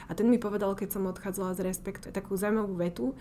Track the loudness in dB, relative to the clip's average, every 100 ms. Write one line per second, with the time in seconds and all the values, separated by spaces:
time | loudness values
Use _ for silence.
0 | -10 2 6 6 4 0 0 0 -2 -2
1 | -2 -2 -4 -2 -2 0 -2 -2 -6 -8
2 | -6 -6 -2 -2 2 2 0 0 0 0
3 | -2 -4